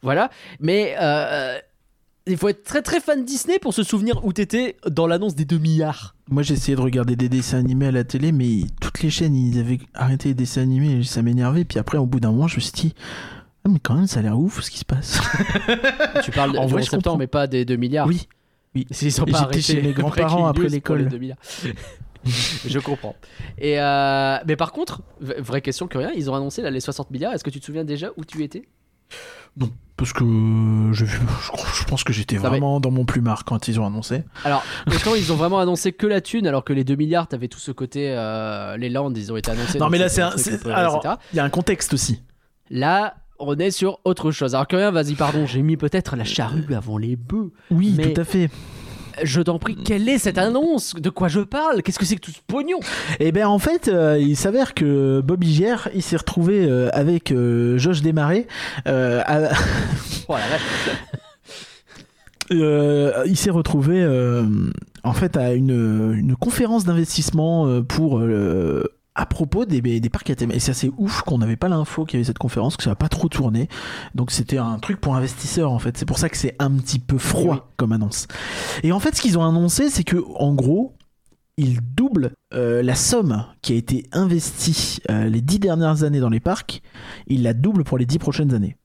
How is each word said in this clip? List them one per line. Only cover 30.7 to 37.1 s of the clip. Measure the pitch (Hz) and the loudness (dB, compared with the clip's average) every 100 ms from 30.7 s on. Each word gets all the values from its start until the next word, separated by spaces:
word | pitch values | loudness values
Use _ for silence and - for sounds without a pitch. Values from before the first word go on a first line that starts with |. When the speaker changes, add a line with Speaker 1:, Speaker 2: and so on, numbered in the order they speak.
| 110 110 | 4 2
Speaker 2:
je, | 110 | 2
je, | 110 104 | 0 0
je | 117 - - - - - - | -2 -2 -6 -8 -4 -4 -2
pense | 135 | -2
que | - | -2
j'étais | 107 104 104 | -2 -2 -2
Speaker 1:
Ça | |
va. | 101 | 0
Speaker 2:
vraiment | 135 139 143 | 0 0 0
dans | 131 | 0
mon | 131 | 0
plumard | 123 - 117 107 | 0 0 0 -2
quand | - 113 - | -2 -4 -2
ils | 113 | -2
ont | 104 | -2
annoncé. | 107 110 127 - - | -4 -6 -6 -6 -6
Speaker 1:
Alors, | 143 139 - - | -2 -2 -2 -6
Speaker 2:
<laughs> | - | -2
Speaker 1:
autant | 147 214 220 | 0 2 0
ils | 165 | 2
ont | 160 | 0
vraiment | 170 190 | 2 2
annoncé | 180 175 190 | 2 0 -2
que | 175 208 | 0 0
la | 202 | 0
thune, | - 226 190 | 0 -2 0
alors | 135 | 0
que | - | 0
les | 139 | 0
deux | 131 | 0
milliards, | 139 151 | 0 2